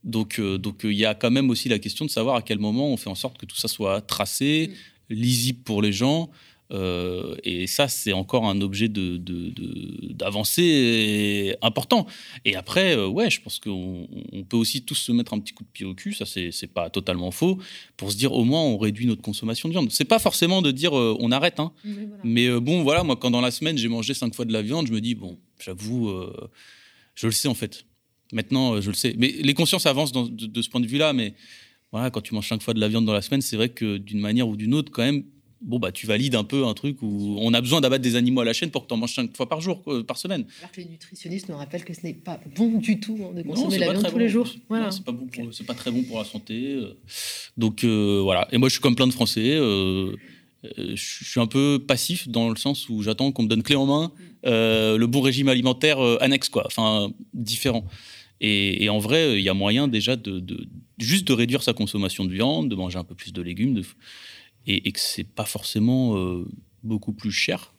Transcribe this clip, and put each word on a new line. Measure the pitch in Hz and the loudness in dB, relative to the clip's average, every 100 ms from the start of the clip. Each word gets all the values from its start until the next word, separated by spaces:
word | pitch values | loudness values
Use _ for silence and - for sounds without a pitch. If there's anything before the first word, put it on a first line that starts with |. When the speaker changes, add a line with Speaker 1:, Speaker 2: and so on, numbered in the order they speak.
Speaker 1:
Donc, | - 113 104 - | -2 -2 -2 -2
euh, | 101 95 | -2 -2
donc, | 98 101 | -4 -4
euh, | 110 | -2
il | 101 | 2
y | |
a | 110 | 2
quand | 104 117 | 2 2
même | 127 139 | 4 4
aussi | 117 131 | 2 2
la | 107 | 0
question | 104 - 156 | 0 -6 -4
de | |
savoir | - 113 123 | -2 0 0
à | |
quel | 110 104 | 0 -2
moment | 107 110 147 | 0 0 0
on | 123 | -2
fait | - | -4
en | |
sorte | 95 131 - | -8 -8 -10
que | 95 | -12
tout | - | -6
ça | - | -6
soit | - 104 98 | -2 0 0
tracé, | 107 - 101 - 135 156 160 - - _ _ | -2 -2 -2 0 2 2 0 -6 -20 _ _
Speaker 2:
Mm. | |
Speaker 1:
lisible | 110 120 123 123 123 | 0 2 2 0 -4
pour | - 104 | -2 2
les | 104 | 2
gens. | 98 127 156 165 - - _ _ | 2 2 2 -2 -10 -20 _ _
Euh, | 98 92 90 90 90 - - | -4 -2 -2 -2 -4 -6 -6
et | - 90 92 | -4 -4 -4
ça, | - 143 | 0 0
c'est | - - | 0 0
encore | 95 95 127 110 | 0 0 0 2
un | 101 | 0
objet | 98 98 113 | -2 0 -2
de, | 104 92 87 | 0 -4 -4
de, | 87 87 87 | -6 -8 -8
de, | 82 85 85 - - - | -8 -8 -8 -10 -10 -10
d'avancée | - 98 104 110 - 175 151 123 113 107 104 104 101 98 - | -6 -4 -2 0 2 4 6 6 4 4 2 2 0 -2 0
important. | 110 110 - 240 - - - - - | 0 0 4 4 4 -8 -18 -6 -2
Et | 95 | -2
après, | 87 180 190 143 | 0 2 4 4
euh, | 95 | 2
ouais, | 117 220 | 2 2
je | - | 0
pense | - - | -4 -10
qu'on, | - 95 92 90 87 90 - | -6 -6 -6 -8 -10 -12 -12
on | 98 | -12
peut | 95 117 | -2 0
aussi | 110 139 | 2 -2
tous | - | -4
se | 139 - | -4 0
mettre | 120 117 | 0 0
un | 104 | -4
petit | 104 | -6
coup | - | -14
de | - | -18
pied | - | -10
au | 95 | -10
cul, | 95 - | -8 -8
ça, | 104 98 | -6 -6
c'est, | - 87 | -4 -6
c'est | - 92 | -6 -8
pas | - 85 | -6 -4
totalement | - 92 90 87 | -4 -2 -2 -2
faux, | 92 170 190 185 - - _ | 0 0 0 -6 -18 -20 _
pour | 98 | -6
se | 101 | 0
dire, | 131 | 0
au | 117 | 4
moins, | 117 151 | 4 4
on | 156 107 | 2 2
réduit | 107 104 120 | 0 0 0
notre | 110 | 0
consommation | 110 101 110 117 160 | -4 -6 -4 -4 -2
de | |
viande. | 170 127 | 0 0
C'est | - 143 | 0 2
pas | 226 | 4
forcément | 214 - 170 190 | 4 2 2 4
de | 160 | 2
dire, | 131 170 143 | 2 2 4
euh, | 117 110 | 2 2
on | 117 | 2
arrête, | 127 170 - | 2 2 0
hein. | 156 - | -4 -4
Speaker 2:
Mais | 208 | -12
voilà. | 202 214 202 | -10 -10 -6
Speaker 1:
Mais, | 117 117 123 | 0 2 4
euh, | 120 | 2
bon, | 123 175 | 2 2
voilà, | 143 160 | 4 2
moi, | 175 123 | 2 0
quand | 127 | 0
dans | 120 | 2
la | 123 | 0
semaine, | 120 151 156 | -2 -2 0
j'ai | 117 | -2
mangé | 117 110 | -2 -4
cinq | 135 120 | -4 -4
fois | - 120 | -4 -2
de | |
la | 110 | -2
viande, | 104 151 139 | -2 -2 -2
je | |
me | 110 | -2
dis, | 113 | -2
bon, | 113 95 90 _ _ | -4 -8 -14 _ _
j'avoue, | - 92 107 123 110 | -14 -10 -6 -2 -2
euh, | 92 92 - - _ - - - _ _ | -4 -8 -12 -16 _ -20 -20 -20 _ _
je | - 110 | -4 -2
le | |
sais, | 107 143 | 0 0
en | |
fait. | 120 107 - - _ _ _ _ | -2 -4 -10 -20 _ _ _ _
Maintenant, | 113 107 135 131 | -8 -2 0 2
euh, | 110 | 0
je | 98 | 0
le | 98 | 0
sais. | 127 113 | -2 2
Mais | 127 | 0
les | 147 143 | 2 0
consciences | 143 165 185 160 | 4 4 4 4
avancent | 135 147 | 4 2
dans, | 127 120 | 0 -4
de, | 117 110 | -6 -8
de | 113 | -4
ce | 113 | -2
point | 123 | -2
de | 117 | 0
vue-là, | 139 156 | 2 2
mais | 135 107 - - - - _ _ | 2 -2 -6 -20 -20 -20 _ _
voilà, | 107 127 | -4 -4
quand | 117 | -4
tu | 104 | -4
manges | 107 101 | -6 -2
cinq | 113 | -4
fois | - | -2
de | 113 | 0
la | 107 | 2
viande | 110 | 2
dans | 110 | 2
la | 104 | 2
semaine, | 98 139 | 0 0
c'est | 131 110 | 0 0
vrai | 120 | 0
que | 120 110 101 | 0 -2 -2
d'une | 101 107 | -4 -4
manière | 104 113 120 | 0 2 2
ou | 104 | 0
d'une | 107 | 0
autre, | 143 147 | 0 0
quand | - | 0
même, | 120 143 - _ _ _ | 0 0 -4 _ _ _
bon, | 214 120 | -6 -2
bah, | 101 | -2
tu | 92 107 | -4 -2
valides | 107 135 | 0 2
un | 123 | 0
peu | 104 139 | 0 0
un | 127 | 0
truc | 101 143 143 | -2 -4 -4
où | 110 101 101 101 | -4 -2 -2 0
on | 110 | 2
a | 117 | 2
besoin | 123 156 | 4 4
d'abattre | 135 135 | 4 4
des | 123 120 | 2 4
animaux | 120 127 | 4 4
à | |
la | 117 | 2
chaîne | 117 170 | 0 -2
pour | 139 | -4
que | - | -4
t'en | 117 | -4
manges | 120 | -2
cinq | - 120 - | -2 -4 -4
fois | 123 | -4
par | 160 | -2
jour, | 170 180 - | -2 -4 -4
euh, | 131 | -6
par | 113 127 | -4 -6
semaine. | 185 185 117 - | -4 -4 -6 -10
Speaker 2:
Alors | 180 | -20
que | - | -16
les | 175 | -16
nutritionnistes | 165 - 185 170 190 185 | -18 -20 -16 -10 -10 -8
nous | 151 | -12
rappellent | 143 175 | -8 -10
que | 170 | -10
ce | 165 | -10
n'est | 175 | -10
pas | - - 165 - 139 | -10 -12 -12 -12 0
bon | 226 226 | 2 2
du | 226 220 | 2 0
tout, | 214 220 | 0 -8
hein, | 190 | -6
de | 180 | -8
Speaker 1:
Non, | 170 | -4
Speaker 2:
consommer | 175 277 | -2 0
Speaker 1:
c'est | 190 | 2
Speaker 2:
la | 175 | 2
Speaker 1:
pas | |
Speaker 2:
viande | 190 | 2
Speaker 1:
très | 208 | 2
Speaker 2:
tous | 233 | 2
les | 233 | 4
Speaker 1:
bon. | |
Speaker 2:
jours. | 208 240 | 2 0
Speaker 1:
Non, | - - | -6 -6
Speaker 2:
Voilà. | 220 220 | -2 -2
Speaker 1:
c'est | 190 | -4
pas | 185 | -6
bon | 120 127 | -8 -8
pour, | 123 | -10
Speaker 2:
Ok. | 120 | -10
Speaker 1:
c'est | 110 107 | -10 -10
pas | |
très | 120 - | -6 -2
bon | 120 | -2
pour | 120 113 | -2 -4
la | |
santé, | 104 107 - 110 135 | -6 -10 -8 -6 -4
euh. | 139 104 - - - - - - - | -4 -6 -12 -16 -10 -10 -10 -12 0
Donc, | 113 107 | 0 2
euh, | 120 110 104 101 | 2 4 4 4
voilà. | 95 90 - | 4 2 2
Et | 120 | 4
moi, | 127 | 4
je | |
suis | - | 4
comme | 143 120 | 2 6
plein | 131 | 4
de | |
Français, | 127 113 - 110 | 4 0 2 2
euh, | 156 131 98 95 95 95 101 - - _ _ - - | 2 4 4 2 0 -2 -6 -14 -20 _ _ -16 -10
euh, | - 104 | -8 -6
je | - - | -8 -10
suis | - - | -6 0
un | 113 | 0
peu | 123 139 143 139 | 2 4 2 2
passif | 127 - 175 - | 0 0 -4 -2
dans | 117 117 | 0 0
le | 110 | 0
sens | 139 139 - | -2 -2 -4
où | 110 | -4
j'attends | 104 107 139 | -2 0 0
qu'on | 131 | 2
me | 110 | 2
donne | 113 | 2
clé | 113 143 | 4 4
en | 135 | 4
main, | 143 165 | 2 0
Speaker 2:
Mm. | - - - 131 | -6 -20 -6 0
Speaker 1:
euh, | 113 113 110 110 110 | 4 4 4 4 4
le | 117 | 4
bon | 135 | 4
régime | 135 127 135 | 2 2 4
alimentaire, | 127 127 127 151 143 | 4 4 4 2 4
euh, | 123 117 | 4 4
annexe, | 135 135 - | 4 2 2
quoi. | 113 - | -2 -2
Enfin, | - 110 107 101 - - | 0 2 2 0 -6 -12
différent. | - 110 117 135 117 95 - - - - _ | -8 -6 -2 0 0 -2 -14 -20 -20 -20 _
Et, | 107 104 98 92 | 0 2 2 2
et | 104 | 2
en | 104 | 2
vrai, | 104 151 156 107 | 2 2 4 4
il | |
y | 95 | 2
a | |
moyen | 95 101 110 143 | 2 2 2 2
déjà | 113 104 127 | 0 0 -2
de, | 107 95 | -4 -6
de, | 92 - - - - - | -6 -10 -10 -16 -20 -8
juste | 113 190 180 | 0 0 2
de | |
réduire | 123 117 135 | 2 4 2
sa | - | 0
consommation | 117 104 107 98 - | 0 0 0 -2 -2
de | 95 | -2
viande, | 92 120 160 151 | 0 0 0 -2
de | |
manger | 101 92 90 | -2 -4 -6
un | |
peu | 87 | -8
plus | 92 - | -14 -12
de | 92 | -8
légumes, | 87 87 120 | -8 -2 0
de | 120 | 0
f-, | 90 - - - - - - _ - | -4 -12 -20 -20 -20 -20 -20 _ 0
et, | 98 - | 0 0
et | |
que | 101 | -4
c'est | - - | -6 -6
pas | 98 - 107 | -10 -6 -6
forcément, | - - 110 110 131 127 104 | -6 -4 0 2 2 2 0
euh, | 92 90 87 - - _ | 0 -4 -8 -12 -20 _
beaucoup | 113 110 104 | -6 -4 -4
plus | 104 107 | -6 -4
cher. | 98 - 98 - | -2 -2 -2 -6